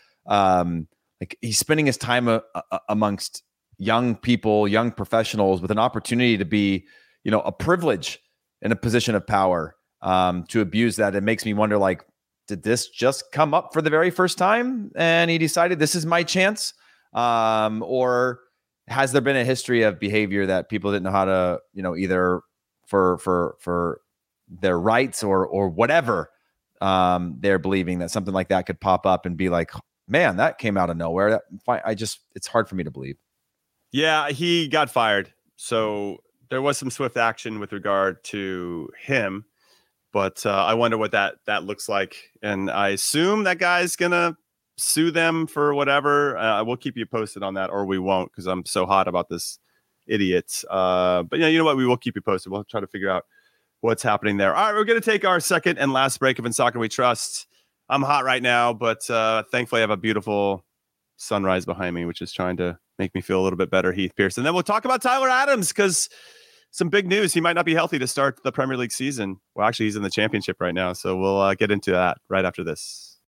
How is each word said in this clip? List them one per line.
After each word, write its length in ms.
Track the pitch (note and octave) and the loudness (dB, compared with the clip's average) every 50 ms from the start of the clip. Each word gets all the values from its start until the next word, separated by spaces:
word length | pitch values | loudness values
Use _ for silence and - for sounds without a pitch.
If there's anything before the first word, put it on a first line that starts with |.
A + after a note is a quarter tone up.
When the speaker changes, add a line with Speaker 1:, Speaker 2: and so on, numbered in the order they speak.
| _ _ _ _ - | _ _ _ _ -4
Speaker 1:
um, 640 | - G#2 G2+ G2 F#2+ F#2 F2+ F2 F2 E2+ E2 D#2+ - _ _ _ _ _ - | 0 2 2 4 4 4 4 2 0 -2 -4 -6 -8 _ _ _ _ _ -14
like, 180 | F2 - - - | -14 -14 -12 -10
he's 200 | - A#2 G#2 - | -6 -4 -2 -2
spending 260 | - - D#3 D#3 D3+ | 0 0 2 2 2
his 100 | C#3 A#2+ | 2 0
time 300 | - - B2 A#2+ B2 B2 | 0 -2 0 0 0 2
a-, 160 | A#2 A2+ A2+ - - - | 2 0 0 -2 -6 -12
a-, 280 | F2 - - F#2+ F2 - - | -12 -10 -6 -8 -6 -4 -2
amongst 560 | G#2+ G#2+ G#2+ G#2 G2+ F#2 - - - - _ _ _ _ _ _ _ - | -2 0 0 0 0 -2 -8 -10 -14 -14 _ _ _ _ _ _ _ -8
young 380 | F#2+ G#2+ A2+ A#2 B2 B2 A2 | -2 0 2 2 2 0 -2
people, 500 | - - B2 A#2+ - - A2 G#2+ G#2 G#2 | -2 0 0 0 2 2 2 2 2 2
young 240 | G2+ G2+ A2 A#2+ A#2+ | 2 2 2 0 0
professionals 720 | - - G2+ - - A2+ A2 - - G#2+ G2+ F#2+ F#2+ F2 F2 | -2 -6 -6 -2 0 0 0 0 0 2 2 2 2 2 0
with 80 | F2+ | -2
an 80 | - A2 | 0 2
opportunity 580 | A2+ B2+ - A2+ - - A#2+ A#2+ B2 A#2+ A2+ F#2 | 0 0 0 -4 -6 -2 0 2 2 2 2 2
to 60 | G2 | 0
be, 440 | D#2 A2 G#2 G2+ G2 G2 F2 - _ - - _ _ _ _ - | 0 0 2 2 2 2 0 -4 _ -20 -20 _ _ _ _ -4
you 80 | - | 0
know, 100 | A2 G#2+ - | 0 0 0
a 100 | - - | -2 -6
privilege 680 | - - D#3+ F3 F3 E3+ D#3 A2 F2 - - - - _ _ _ _ _ _ _ - - | -4 0 0 0 2 2 0 -2 -2 -4 -8 -12 -12 _ _ _ _ _ _ _ -6 -4
in 100 | G#2+ A2+ | -4 -2
a 40 | |
position 380 | - - A#2+ A2 A#2+ - B2 A2 | -2 -2 0 0 2 2 2 0
of 100 | G2 - | 0 0
power, 520 | - A2 G2 F#2+ F#2 F2+ E2+ D#2+ D#2 - _ _ _ _ - | 0 2 2 4 4 2 0 -2 -6 -10 _ _ _ _ -8
um, 440 | - F2+ F#2 F#2 F#2 F2+ F2+ F2+ E2+ - | -2 0 2 2 2 2 0 -2 -6 -4
to 120 | - A2+ | -2 -2
abuse 360 | G#2+ E2+ F2 A2 A#2+ A#2 G2 | 0 0 0 0 0 0 2
that. 180 | - G#2 G2+ F#2+ | 0 0 0 0
It 80 | G2+ G2 | 0 0
makes 220 | A2 A2+ - - | 0 -2 -2 -2
me 100 | A2 G#2 | -4 0
wonder, 240 | G#2 G#2+ G#2 G#2 G2+ | 0 2 2 2 2
like, 260 | G2 F#2+ F#2 F2 - _ _ _ _ _ _ _ _ - | 2 2 0 -2 -6 _ _ _ _ _ _ _ _ -12
did 160 | G#2 E2+ - | -10 -6 -2
this 240 | G#2+ A#2+ B2 - - | 0 0 0 -2 -6
just 420 | - - A#2 C3 C3+ - - - - | -6 -2 0 0 0 -2 -6 -6 -2
come 220 | C#3+ D#3 D3 D3 | 0 0 2 2
up 180 | - - - - | 0 -2 -2 -4
for 80 | D#3+ | -2
the 80 | D#3 D#3 | 0 2
very 220 | D3+ D#3 E3+ F3+ | 2 2 2 2
first 260 | E3+ - F#3 F3 - | 2 0 0 0 0
time 540 | - F3+ F#3+ A3 A#3 A#3+ B3+ C4 A#3 G3+ - - | 0 0 2 2 2 0 -2 -4 -6 -8 -8 -4
and 340 | - E3 E3 E3 E3+ E3+ E3+ | 0 0 2 2 2 2 2
he 80 | E3 E3 | 2 2
decided, 400 | D#3+ D#3 - F3 E3+ F3+ F3+ D3+ | 0 0 2 2 2 2 2 2
"This 160 | D#3 D3 - | 0 0 0
is 100 | F3+ D#3 | -2 -2
my 200 | E3+ E3+ F3 E3+ | 0 0 0 0
chance"? 500 | - - F#3 F#3 G3 G#3+ - - - - _ _ _ _ _ _ _ - | 0 0 2 2 2 2 -2 -6 -10 -10 _ _ _ _ _ _ _ -4
Um, 720 | A2+ A#2+ A#2+ A#2 A#2 A2+ A2 A2 A2 G#2+ G#2+ G#2+ A2 - | -2 0 2 2 2 2 2 2 2 2 0 -2 -4 -4
or 540 | F2+ B2+ B2+ B2+ B2 B2 B2 B2+ B2+ A#2+ A#2+ _ _ _ _ _ _ _ _ _ - | -2 -2 0 2 2 2 2 2 0 -2 -6 _ _ _ _ _ _ _ _ _ -6
has 240 | A#2+ C3+ C#3 C3 B2 | 0 0 0 2 2
there 100 | C#3 A#2+ | 2 2
been 140 | C#3 C#3 | 4 2
a 80 | C3 A#2 | 2 2
history 380 | B2+ C3 B2 - - B2 A#2+ A2 | 0 0 -2 0 0 2 4 4
of 160 | G#2+ F#2+ - | 4 2 0
behavior 440 | G2+ G2 G#2 G#2+ G#2+ F#2+ G2 G2+ G2 | -2 0 2 2 2 2 0 0 0
that 220 | F#2+ F#2 F2+ F2 - | 2 0 0 0 -2
people 220 | G#2+ G#2 F#2 G2+ | -4 -4 -2 0
didn't 140 | G2+ G2 F2+ | -2 -2 -2
know 80 | F#2+ G2 | 0 2
how 120 | G2 F#2+ | 2 2
to, 360 | F#2+ F#2+ F#2 F2+ F2+ F2 - - _ - | 2 2 2 2 2 0 -4 -6 _ -12
you 100 | G2 F#2 | -8 -6
know, 140 | F2+ E2 | -6 -4
either 440 | F2 F#2+ F2+ F#2 F2+ F2+ F2+ F2+ F2 - _ _ _ _ _ _ _ _ | -2 -2 0 2 2 2 2 0 0 -4 _ _ _ _ _ _ _ _
for, 320 | - G#2 G2 F#2 F2+ F2+ D#2+ | 0 2 4 4 4 2 0
for, 380 | - F#2+ F#2 F2 F2 - - _ | 0 0 0 0 0 -2 -4 _
for 400 | - F2 F2 F2 F2 E2+ - - _ _ _ _ _ _ _ _ _ - | -6 -4 -2 -2 -2 -2 -4 -6 _ _ _ _ _ _ _ _ _ -20
their 300 | F2+ F2 F#2+ F#2+ F2+ E2+ | -10 -4 0 0 2 2
rights 440 | F2 A2 A2+ B2 C3+ B2 - - A2 | 2 2 4 2 2 0 -2 -4 -2
or, 240 | G2+ F#2+ F#2+ F#2+ | 0 2 2 2
or 220 | - - G2 G2+ F#2 | 0 0 0 0 0
whatever, 600 | D#2+ F2 A#2 B2 D#3 E3+ C3 A#2 G#2+ F2 D#2 - _ _ _ _ _ _ _ _ _ - | 0 0 2 2 4 2 2 2 0 -2 -2 -6 _ _ _ _ _ _ _ _ _ -4
um, 560 | G2+ G2 F#2+ F#2 F#2 F2+ F2+ F2+ F2+ F2 C#2+ B1 | 0 2 4 4 4 4 2 2 -2 -4 -6 -2
they're 220 | F2 G2 G2 F#2 | 0 2 2 2
believing 400 | D#2 F#2+ G2 F#2+ F2 E2+ F2+ F2 | 0 0 0 0 0 0 -2 -4
that 100 | F2 E2 | -4 -4
something 240 | - G#2+ F#2 G2 F#2+ | -4 -4 -4 -2 -2
like 140 | F#2+ F2+ - | -2 0 0
that 180 | F#2+ F#2 F2+ | 0 0 0
could 140 | - F2 - | -2 -6 -2
pop 260 | - G2 F2+ F2+ - | 0 2 2 2 4
up 180 | G2 F#2 F2 - | 2 0 0 0
and 120 | F2+ F2 | -4 -4
be 120 | D#2+ F#2+ F#2 | -2 -2 0
like, 220 | F2 E2+ E2 - - - - _ _ _ _ - | 0 0 -2 -2 -8 -18 -20 _ _ _ _ -2
"Man, 280 | A2 D#3 F3+ B2 F2+ | 0 2 2 2 2
that 220 | F#2 B2+ D#3+ - - | 2 0 0 -2 -2
came 180 | - A2 G2+ | -4 -2 0
out 140 | G2 F2+ E2+ | 0 0 0
of 60 | E2+ | -2
nowhere." 340 | E2 E2+ E2 E2+ F#2 G2+ G#2+ | -4 -4 -2 0 0 2 2
That, 120 | A2 G#2 - - - G#2 _ | 2 0 -2 -6 -20 -10 _
fi-, 180 | - A#2+ - - | -4 -4 -2 -2
I 100 | G2+ A2 | -4 -6
just, 260 | G2 A2+ G2 - - _ _ - | -4 -6 -8 -10 -12 _ _ -18
it's 140 | F#2+ - - | -14 -8 -2
hard 200 | - A#2 G#2+ - | 0 0 0 0
for 60 | F#2+ | -4
me 80 | F#2 E2 | -8 -8
to 80 | C2 | -8
believe. 260 | B1 C2+ C2 C2+ C#2 _ _ _ _ _ _ _ _ _ _ _ _ _ _ _ - | -10 -12 -12 -12 -14 _ _ _ _ _ _ _ _ _ _ _ _ _ _ _ -4
Speaker 2:
Yeah, 380 | C3+ D#3 D#3+ D#3 D#3 D3 D3 | -2 0 2 2 2 0 -2
he 360 | C#3+ B2 E3+ F3 E3+ E3+ D#3+ | -4 -2 0 0 0 0 0
got 240 | C#3 C#3+ D#3 D3 B2+ | 0 0 0 0 0
fired. 420 | - B2+ A2+ A2 G#2 G2+ F#2 - _ _ _ _ _ | 2 2 2 2 2 0 -2 -4 _ _ _ _ _
So 600 | - - - A#2 A2+ A2 G#2+ G#2 G#2 G2+ G2+ F#2 - _ _ _ _ _ - | -16 -8 -4 -2 -2 0 -2 -2 -4 -6 -8 -10 -12 _ _ _ _ _ -8
there 100 | C3 C3 | -6 -2
was 160 | C3+ C#3+ C#3 | -2 -2 -2
some 140 | - C#3 C3 | -2 -4 -8
swift 260 | - - C#3 B2 - | -6 -4 -6 -4 -2
action 440 | B2 A#2 A2+ A2 - - A#2 A2 G#2+ | 0 0 0 0 -4 -8 -10 -10 -10
with 120 | G#2 G2 G#2 | -10 -10 -10
regard 520 | G2+ F2 G#2 G2+ G2 G2 F#2+ F2+ - - | -6 -2 0 2 2 2 0 -2 -4 -10
to 640 | - - G#2 G2 F#2+ F#2 F2+ F2+ F2 E2+ E2 D2+ - - - | -10 -8 -6 -6 -6 -6 -6 -6 -6 -8 -8 -10 -12 -14 -12
him, 460 | - - C#3 B2+ G#2+ F#2+ F#2+ G#2 A2+ _ _ _ _ _ _ _ _ _ _ _ _ _ - | -6 -2 0 0 0 -2 -6 -8 -12 _ _ _ _ _ _ _ _ _ _ _ _ _ -2
but, 320 | G#2 F#2+ F#2+ - - - | -2 -2 -2 -2 -4 -2
uh, 60 | G#2+ | 0
I 240 | G2+ G2 G2 G2 A2+ | 0 2 2 2 2
wonder 240 | A#2 A#2+ A#2 A2+ A2 | 2 2 2 2 0
what 140 | G#2+ G#2 - | -2 0 0
that, 240 | G#2 G2+ F#2 - - - | 0 0 0 -2 -8 -6
that 180 | - G#2 F#2+ E2 | -4 -4 -4 -4
looks 240 | G2 G#2 - - - | -6 -10 -8 -6 -4
like. 420 | G#2 G2 G2 F#2 - - - _ _ _ - | -2 -2 -2 -4 -8 -16 -20 _ _ _ -6
And 280 | G#2 G2+ F#2+ G2 F#2+ | -4 -4 -2 -4 -4
I 200 | - G2 G2+ G2 | -2 0 0 0
assume 540 | G2+ G2 - - - D3+ E3+ F#3+ G#3 A3 G3+ | 0 -2 -2 -2 0 0 2 2 2 0 0
that 140 | F#3 F3+ E3 | 0 -2 0
guy's 380 | F3+ F3 F3+ F3 F3+ F3 - | 0 0 2 2 0 -2 -2
gonna 400 | - F3 F3 F3 F3 F3 E3+ D#3+ _ _ _ _ _ _ _ _ | -2 -2 0 2 2 0 0 -2 _ _ _ _ _ _ _ _
sue 340 | - - - - D3+ E3 E3+ | -8 -4 -2 0 2 2 2
them 360 | D3+ E3 E3 E3 D#3+ E3 D#3+ | 2 2 2 2 0 0 -2
for 280 | D3+ - D3+ D3 D3 C#3+ | -4 -2 -2 0 0 2
whatever. 600 | C#3+ C#3+ C#3 C#3 C#3+ C3+ D3 C#3+ C#3+ C#3+ C#3 A#2+ | 0 2 2 2 2 2 2 2 2 2 0 0
Uh, 260 | E2+ A2 A2+ G#2+ G2+ A2 | 0 0 0 2 2 0
we'll 120 | A#2 B2 | -2 -4
keep 200 | A#2+ - C#3 A2+ | -6 -6 -8 -8
you 100 | A#2+ A2 | -8 -8
posted 360 | - - A2+ A2 G#2 - - G2+ | -6 -4 -4 -4 -6 -8 -8 -8
on 120 | F#2+ F#2+ | -6 -4
that, 160 | G2 F#2+ F#2 | -4 -4 -4
or 160 | - G2+ G2+ | -4 -4 -2
we 120 | F#2+ G2 F#2 | -2 -2 -2
won't, 320 | F#2 F#2+ F#2+ F#2 F2+ - _ | 0 2 2 0 0 -2 _
'cause 120 | - F2 | -10 -6
I'm 200 | F#2 F#2 F2+ E2 | -4 -4 -4 -4
so 180 | - - G2+ F#2 | -4 -2 0 2
hot 240 | F2+ G2 G2 F#2+ F#2 | 2 4 2 2 2
about 220 | F2 F2 E2+ - | 0 -2 -2 -4
this 280 | E2+ E2+ - - - - _ _ _ _ _ _ _ _ _ | -6 -8 -8 -10 -12 -14 _ _ _ _ _ _ _ _ _
idiot. 560 | - A2 G#2 G2+ F#2 F2+ F2 - - - - - - | -4 -2 0 0 2 2 0 0 -2 -8 -10 -8 -4
Uh, 520 | F#2+ F#2+ F#2 F#2 F#2 F2+ F2+ F2+ F2+ F2+ F2 | -2 0 2 2 2 2 2 2 2 0 0
but 160 | E2 C#3+ D3+ | -2 -2 0
yeah, 100 | E3 D#3 | 2 2
you 80 | D#3+ | 4
know 80 | E3 D#3+ | 4 4
what? 120 | D#3 C#3+ | 2 2
We 100 | C3+ B2+ | 2 2
will 100 | B2 B2+ | 2 2
keep 200 | B2 - A#2+ - | 0 0 -6 -8
you 60 | G2+ - | -6 -2
posted. 300 | A2 G2 F#2 - F#2 F#2+ | -2 -2 -2 -2 -6 -8
We'll 120 | G#2 G#2 | -8 -8
try 160 | - - A2 | -6 -6 -8
to 60 | G2 | -6
figure 220 | - - G2+ G2 G2 | -8 -8 -6 -4 -2
out 160 | F#2 F2+ - _ _ _ _ _ _ _ _ _ _ _ | -2 -2 -4 _ _ _ _ _ _ _ _ _ _ _
what's 220 | - A2+ A2 - - | -2 -2 -2 0 0
happening 340 | A#2+ G#2 G2+ - G#2+ G#2 | 0 0 0 0 0 0
there. 180 | G2+ G2 G2 - | 2 2 2 2
All 120 | D#3+ G#3 | 2 2
right, 80 | A3 G#3 | 0 2
we're 100 | G#3+ G#3+ | 0 0
gonna 160 | G#3 A#3 A#3 | 2 0 0
take 240 | - A3+ A3 G#3+ G#3 | 2 0 0 2 2
our 160 | F#3+ F#3 F3 | 2 2 2
second 380 | - - F#3 D#3+ - F3 F3 - | 0 0 0 0 2 0 0 0
and 140 | C#3 C#3 C3+ | 0 0 2
last 260 | C3 C3+ C3 - - | 2 2 2 0 2
break 200 | C3 C3 B2 - | 0 0 0 0
of 80 | A2+ | -2
In 60 | A#2+ A2+ | -4 0
Soccer 260 | - B2+ A#2+ A#2 A#2+ | 0 0 0 0 0
We 100 | A2+ A2 | -4 -4
Trust. 580 | - - B2 B2 A#2 - - - - - - _ _ _ _ _ _ _ _ - | -2 0 2 2 2 0 -4 -8 -10 -10 -12 _ _ _ _ _ _ _ _ -4
I'm 120 | B2+ C#3 C3+ | -2 0 0
hot 220 | C3+ C#3+ C#3+ B2+ | 2 0 0 2
right 180 | C3 B2+ B2+ B2 | 0 0 0 2
now, 300 | B2 A#2+ A#2+ A#2+ A#2+ A#2 | 2 4 4 4 2 0
but, 360 | G#2+ A#2+ A2+ A2+ - - - | 0 0 -2 -2 -2 -4 -2
uh, 340 | A#2+ A2+ A2+ A2 A2 A2 A2 - | 0 0 2 2 2 0 -2 -2
thankfully 300 | - B2 B2 - - A#2 | -2 -4 -2 0 2 2
I 20 | A2 | 2
have 80 | G#2 | 2
a 60 | G#2 F#2 | 0 0
beautiful 640 | G2 A2 G#2+ G#2 - A2 G#2 G2+ G2+ G2 G2 F2+ - _ _ _ _ _ _ _ _ _ _ | 0 0 -2 -2 -2 -2 0 0 2 0 0 -2 -6 _ _ _ _ _ _ _ _ _ _
sunrise 480 | - - - A2+ G2+ F#2+ F#2+ F#2 F#2 F2 | -14 -8 -4 -2 0 0 2 0 0 0
behind 300 | F#2 F2 E2+ F#2 F2+ F2 | -4 -6 -6 -4 -6 -4
me, 100 | E2+ E2+ | -4 -6
which 160 | E2+ E2+ - | -6 -8 -8
is 120 | - - - | -12 -10 -6
trying 240 | - F#2 F2+ F2+ F2 | -4 -4 -4 -2 -2
to 200 | F2+ F2 F2 - _ _ _ - | -4 -4 -6 -8 _ _ _ -8
make 160 | G2 F#2 - | -6 -6 -6
me 80 | F#2+ - | -6 -4
feel 180 | - G2 F#2 | -2 0 0
a 40 | F#2+ | 0
little 120 | F#2+ F2+ | 0 0
bit 140 | E2+ F#2 - | -2 -2 0
better, 220 | - F#2+ F#2 F#2 F2+ | 0 0 0 0 -2
Heath 220 | G2+ F#2+ F2 - | -2 -4 -4 0
Pearson. 300 | - G2+ F#2+ - A#2+ B2+ | 0 0 0 0 -2 -2
Then 80 | D3+ F3 | 0 0
we'll 100 | F3+ E3+ | 0 0
talk 220 | - G#3 A3 - | 0 0 0 0
about 160 | B3+ C4 A#3+ | 0 -2 0
Tyler 280 | - B3+ B3+ C4+ C4+ B3+ | 0 0 0 2 2 2
Adams, 420 | B3+ B3+ C#4 C#4+ C#4 A3+ F3+ - - | 2 2 2 2 2 0 0 -2 0
'cause 380 | - G3+ F#3+ E3 - - - - - - - - - - _ _ _ _ _ | 2 2 2 2 0 -4 -4 -8 -16 -20 -20 -20 -20 -20 _ _ _ _ _
some 180 | - - F#3 D#3+ | -6 -4 -2 0
big 180 | E3 G3+ G3 | 2 0 2
news. 260 | F3 F#3+ G#3 G#3 E3+ - | 2 0 0 0 0 0
He 60 | E3+ | 0
might 120 | D#3+ E3+ E3+ | 0 0 0
not 120 | E3+ E3+ | 0 0
be 100 | F3 D#3+ | 0 2
healthy 240 | E3 D#3+ E3 F3 C#3 | 0 0 0 -2 -4
to 80 | B2+ | -4
start 360 | B2+ - C#3+ C#3 C3+ B2+ _ - | -4 -2 0 0 0 0 _ -6
the 80 | C3+ - | -4 -2
Premier 240 | - C3 C3+ C3 | -2 -2 -2 -2
League 160 | B2 B2 G#2+ - | -4 -4 -6 -6
season. 480 | - C3 C#3 C#3+ B2 G#2 F#2+ F#2 - _ _ - | -6 -6 -6 -4 -4 -6 -6 -8 -10 _ _ -4
Well, 120 | G#2 G#2 | 0 0
actually, 200 | A2 A#2 - A2 | 0 0 0 -2
he's 100 | G#2+ G2+ | -2 -2
in 60 | G#2+ G2+ | -2 -4
the 80 | F#2+ | -2
championship 500 | - G#2+ G#2+ G#2+ - G#2 - - F2+ - | 0 0 0 0 0 -2 -2 -4 -4 -2
right 140 | - F2+ E2+ | -2 -2 -2
now, 180 | F2+ F#2 F2+ F2+ | -2 -2 -2 -4
so 220 | - - F#2+ F#2 | -4 -4 -4 -2
we'll, 240 | F#2 F#2+ G2 G2 G2 | 0 2 2 4 4
uh, 140 | G2 G2 G2 | 4 2 2
get 160 | - A2 G2 | 2 2 0
into 200 | G#2+ G2 - G2 | 0 0 0 0
that 280 | F2+ F2+ F2+ F2 - - _ - | 2 2 2 2 0 -2 _ -4
right 160 | G2 F#2+ F#2 | -2 0 0
after 200 | F2+ - - F2 | 0 -2 -4 -6
this. 540 | E2 D#2 - - - - - - - - _ _ | -6 -6 -8 -10 -14 -16 -18 -20 -20 -20 _ _